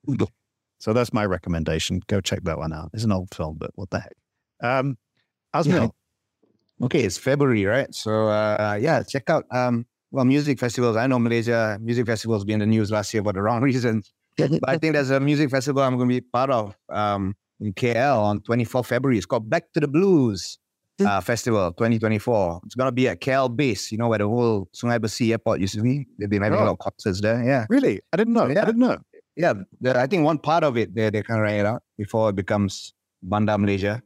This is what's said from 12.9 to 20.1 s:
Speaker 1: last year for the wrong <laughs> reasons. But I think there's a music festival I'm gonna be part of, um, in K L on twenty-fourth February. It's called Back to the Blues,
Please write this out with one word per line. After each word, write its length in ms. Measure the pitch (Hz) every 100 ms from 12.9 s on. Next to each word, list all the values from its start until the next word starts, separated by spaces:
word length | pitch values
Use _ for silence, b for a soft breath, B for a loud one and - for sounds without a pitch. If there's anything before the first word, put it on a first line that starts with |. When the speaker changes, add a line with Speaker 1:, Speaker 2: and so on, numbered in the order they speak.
Speaker 1:
last 220 | 107 98
year 80 | 110
for 100 | 101
the 80 | 95
wrong 200 | 104 117
<laughs> 80 | 139
reasons. 420 | 127 120 110 - _ _ -
But 300 | 147 160 -
I 100 | 156
think 140 | 160
there's 180 | 147 135
a 80 | 135
music 320 | 139 147 147
festival 320 | 131 131 135
I'm 140 | 135 127
gonna 100 | 123
be 140 | 123
part 280 | 123 123 135
of, 260 | 123 104 - -
um, 460 | 95 104 101 95 98 _ _
in 140 | 104
K 200 | 92 123
L 300 | 117 139 123
on 180 | 104 101
twenty-fourth 460 | - 120 117 127 120
February. 300 | 123 135 113
It's 100 | -
called 200 | 123 110
Back 220 | 165 -
to 60 | 165
the 80 | 147
Blues, 680 | 143 196